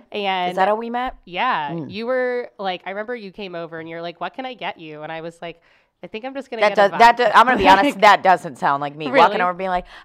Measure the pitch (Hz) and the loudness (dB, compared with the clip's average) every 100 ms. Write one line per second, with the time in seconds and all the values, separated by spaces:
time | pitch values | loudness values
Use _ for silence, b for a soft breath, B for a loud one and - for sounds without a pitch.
0 | - 214 196 190 180 185 190 214 233 240 | -12 -6 -4 -2 -2 0 0 0 -4 -6
1 | 254 - - 175 247 190 143 165 135 190 | -6 -10 -10 -4 -2 -2 -4 -8 -8 -8
2 | 233 254 247 247 240 - 196 180 185 196 | -4 -2 -2 -4 -8 -8 -6 -6 -8 -10
3 | 220 247 196 196 196 170 165 165 165 165 | -8 -10 -12 -12 -12 -10 -10 -12 -12 -10
4 | 170 165 180 - 262 247 175 - 160 151 | -10 -10 -10 -10 -12 -10 -10 -10 -14 -14
5 | 151 160 165 165 175 165 _ _ _ _ | -12 -12 -12 -14 -16 -16 _ _ _ _
6 | 180 220 254 269 - 226 214 202 202 170 | -16 -12 -12 -12 -10 0 2 4 2 6
7 | 233 233 233 202 240 240 190 190 196 190 | 6 6 4 6 6 4 6 6 4 4
8 | 208 180 185 180 170 123 165 143 143 147 | 6 6 4 2 0 -4 -2 -2 -4 -8
9 | 147 247 175 202 180 180 190 180 - B | -2 4 4 2 -2 -2 -4 -4 -6 B